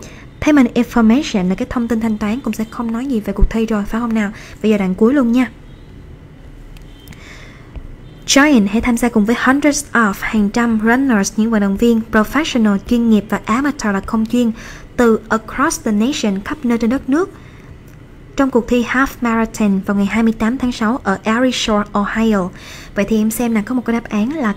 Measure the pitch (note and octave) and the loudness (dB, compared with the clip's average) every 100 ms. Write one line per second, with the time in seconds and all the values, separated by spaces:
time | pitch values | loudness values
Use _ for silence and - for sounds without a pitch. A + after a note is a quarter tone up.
0 | - - - - - D4 A#3+ - A#3 B3 | -10 -20 -20 -4 2 4 4 2 0 4
1 | A3 A#3+ D#4+ G#3 F3+ F#3+ B3 B3+ A#3 A3+ | 6 4 2 0 0 -2 -4 -4 -2 -2
2 | A3+ G#3 G#3 A#3 B3 G#3+ A3 - A#3 A3+ | -2 -2 -2 -4 -4 -6 -6 -6 -6 -4
3 | C4+ A#3 G3+ G3 G3 A3+ A3 G#3+ G3+ A3 | -2 -4 -4 2 2 2 0 -2 -2 -4
4 | A#3+ A3 G3+ - - - G#3+ G#3+ F#3+ F#3 | -2 0 -2 -6 -16 -4 0 2 0 2
5 | A3 D4 A#3 A#3+ B3 - - - - - | 4 4 2 2 0 -4 -20 -20 -20 -20
6 | - - - - - - - - - - | -20 -20 -20 -20 -20 -20 -20 -18 -20 -20
7 | - - - - - - - - - - | -20 -20 -18 -18 -20 -20 -18 -16 -14 -16
8 | - - - - D4 C4 G3 G#3+ B3 A#3 | -18 -14 0 4 6 6 4 0 0 0
9 | A#3+ A#3 G#3 A#3+ B3+ C#4 D4 C#4+ - A#3 | 2 2 2 2 2 2 2 0 -2 0
10 | G#3+ G3 - A3 G3+ A#3 A#3 A3 A3 B3 | 0 0 -2 0 0 0 0 2 2 2
11 | C#4 G#3+ G3 - A3 A3 G3+ G3 A#3 A3+ | 2 2 0 0 0 2 0 2 2 2
12 | A3 A3 G#3+ C4 D#4 B3+ A3 G3 - A#3+ | 2 0 2 0 0 2 2 2 0 0
13 | A#3 G#3+ G#3 G3 - A3+ C#4+ C4+ G#3+ G3 | 4 2 2 -6 -2 -2 -2 -2 -2 -4
14 | F#3+ A3+ A3 A#3+ A#3 A3 - - - - | -2 -2 0 0 0 -2 -10 -18 -8 0
15 | A#3+ A3 - A3+ - - D4 D#4+ A#3+ G#3 | 2 2 0 -4 -4 -2 -2 -2 -2 0
16 | A3+ D4+ A3 G3 G3+ D4 A#3+ A#3 A3+ C4+ | 0 0 -2 -2 -6 -6 -2 0 0 0
17 | - C#4+ F#4 - - - - - - - | 0 0 0 -6 -20 -20 -20 -20 -20 -20
18 | - - - - C4+ A#3+ A#3 B3 A3+ B3+ | -20 -20 -8 -2 0 2 2 0 0 0
19 | C4+ - A#3 A3+ A3+ A3+ G#3+ F#3+ F#3+ G3+ | -2 -2 -2 0 -2 0 0 2 0 0
20 | G3+ G#3 A3+ A3 A3 C4 B3 A#3+ G#3+ B3 | 0 2 0 2 -2 0 -2 -2 -2 -2
21 | - F#3+ G3 A3+ B3+ B3 - G#3 G#3 G#3 | -2 -2 -2 0 0 0 0 0 0 -2
22 | G3+ A3 A3+ G#3 F3+ - - - - - | -2 0 2 2 0 -6 -16 -18 -8 -4
23 | G3+ A3 G#3+ A3 A#3+ A3+ G3+ B3+ A#3 A#3 | 0 2 0 0 0 -2 -2 -4 -2 -4
24 | - G#3+ A3 D#4+ A#3 | -2 -2 -2 -2 -2